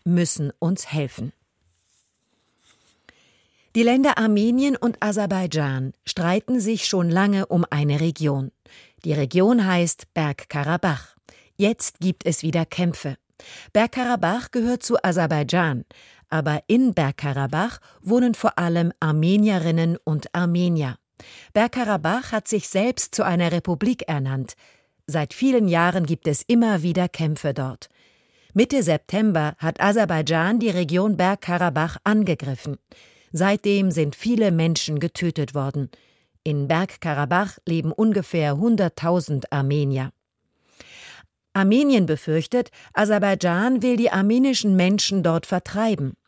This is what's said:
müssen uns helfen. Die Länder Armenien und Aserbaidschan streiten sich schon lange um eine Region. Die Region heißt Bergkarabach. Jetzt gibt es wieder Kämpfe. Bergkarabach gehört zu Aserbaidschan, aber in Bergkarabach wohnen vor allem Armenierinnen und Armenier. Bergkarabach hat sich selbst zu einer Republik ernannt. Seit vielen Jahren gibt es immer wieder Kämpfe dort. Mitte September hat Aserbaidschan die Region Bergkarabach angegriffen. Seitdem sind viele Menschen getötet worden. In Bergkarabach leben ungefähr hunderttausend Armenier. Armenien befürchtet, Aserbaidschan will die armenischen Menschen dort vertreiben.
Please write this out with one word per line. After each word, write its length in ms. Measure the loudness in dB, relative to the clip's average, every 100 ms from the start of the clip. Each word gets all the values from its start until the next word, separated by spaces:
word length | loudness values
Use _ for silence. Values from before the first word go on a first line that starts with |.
müssen 480 | -2 0 2 0 -4 -4
uns 340 | -2 -2 -4
helfen. 400 | -4 -4 -6 -12 -14 _ _ _ _ _ _ _ _ _ _ _ _ _ _ _ _ -20 _ _ _ _ _ _ 2
Die 80 |
Länder 340 | 4 4 2 2
Armenien 580 | 2 2 2 2 2 0
und 240 | -2 -2
Aserbaidschan 920 | -2 -2 -2 -2 -2 -2 -2 -2 -6 -8
streiten 540 | -10 -4 0 0 0 -2
sich 260 | 0 -2
schon 240 | -2 0 2
lange 380 | 2 2 0 0
um 180 | 0 0
eine 300 | 0 0 0
Region. 500 | -2 -2 -2 -2 -4 -12 _ -20 -20 _
Die 80 | -4
Region 520 | -2 0 2 4 4
heißt 480 | 2 2 0 -2 -6
Bergkarabach. 1040 | -4 -4 -4 -8 -6 -2 -2 0 -4 -8 _ _ -20 _ -2
Jetzt 440 | 0 0 -4 -2
gibt 260 | -4 -2 -2
es 160 | -2
wieder 240 | -2 -2 -2
Kämpfe. 500 | -2 -2 -2 -8 -12 _ _ -20 -20 -4
Bergkarabach 800 | 0 0 0 -2 0 0 -2 -4
gehört 320 | -2 -2 -2
zu 140 | 0 0
Aserbaidschan, 840 | 2 0 0 0 0 0 0 -2 -8 -18 -20 -20 _
aber 360 | -4 -2 -4 0
in 260 | 2 2
Bergkarabach 840 | 2 -2 -2 -4 -2 -2 -2 -4 -6 -20 _
wohnen 320 | 0 2 2
vor 240 | 2 0 0
allem 340 | 0 0 0 0
Armenierinnen 1000 | 0 2 2 4 4 2 0 0 0 -2
und 320 | -2 -4 -4
Armenier. 640 | -2 0 2 0 0 -2 -6 _ _ -20 -20 -4
Bergkarabach 800 | 0 0 0 -2 -2 0 -2 -2
hat 160 | -4 -2
sich 200 | -4 -2
selbst 460 | -2 -2 -2 -4
zu 100 | -2
einer 280 | 0 0 0
Republik 560 | 0 -2 -2 -2 -2 -4
ernannt. 460 | -4 -2 -4 -8 -12 _ _ _ _ -6
Seit 260 | -4 -4
vielen 360 | -2 2 2 2
Jahren 360 | 2 2 0
gibt 220 | -2 -2 -2
es 160 | -2
immer 400 | 2 2 4 2
wieder 260 | 0 0 -2
Kämpfe 460 | -2 -4 -2 -4
dort. 340 | -4 -6 -8 -18 _ _ _ _ _ _
Mitte 300 | 4 4 2
September 720 | 2 0 0 0 2 2 0 -2
hat 220 | -4 0
Aserbaidschan 800 | 2 2 2 0 0 0 2 2
die 100 | 0
Region 480 | 0 0 0 2 2
Bergkarabach 800 | 0 0 -2 0 0 0 -2 -2
angegriffen. 720 | 0 2 2 -2 -4 -6 -8 -12 _ -20 -20 _ _
Seitdem 580 | -2 0 2 2 2 2
sind 260 | 2 -2 -2
viele 340 | -2 2 2
Menschen 480 | 2 2 0 -2 -4
getötet 560 | -4 -2 -4 -2 -4
worden. 360 | -4 -4 -4 -8 -10 _ _ _ _
In 240 | -4 -2 0
Bergkarabach 880 | 0 -2 -6 -6 -2 0 0 0 -6 -4
leben 260 | -2 -2
ungefähr 640 | 0 0 0 -2 -2 0 0
hunderttausend 920 | 0 2 0 -2 -2 0 0 -4 -4
Armenier. 600 | -2 0 0 0 -2 -6 -10 _ _ _ _ _ _ -20 -20 -20 -20 -20 _ _
Armenien 520 | 0 2 4 4 4 2
befürchtet, 640 | 0 0 -2 0 -2 -4 -8 -6
Aserbaidschan 880 | -2 2 2 2 0 0 0 0 0
will 140 | 2 2
die 140 | 2
armenischen 680 | 2 2 2 2 2 2 4
Menschen 460 | 4 2 0 0
dort 220 | 0 0
vertreiben. 720 | -2 -4 -4 -2 -2 -2 -4 -8